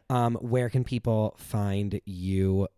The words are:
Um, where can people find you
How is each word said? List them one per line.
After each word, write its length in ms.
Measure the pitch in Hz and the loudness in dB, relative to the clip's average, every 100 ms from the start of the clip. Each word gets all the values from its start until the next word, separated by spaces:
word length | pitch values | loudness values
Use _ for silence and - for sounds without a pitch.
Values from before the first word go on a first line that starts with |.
| - | -2
Um, 240 | 123 120 117 | 0 0 0
where 280 | 120 127 120 | -2 0 0
can 140 | 131 | 0
people 540 | 120 120 117 110 107 - | -2 -2 0 2 0 -4
find 640 | - 107 101 98 101 98 - | -6 -2 0 0 -2 -4 -8
you 600 | 90 92 95 95 95 98 | -6 0 2 4 2 0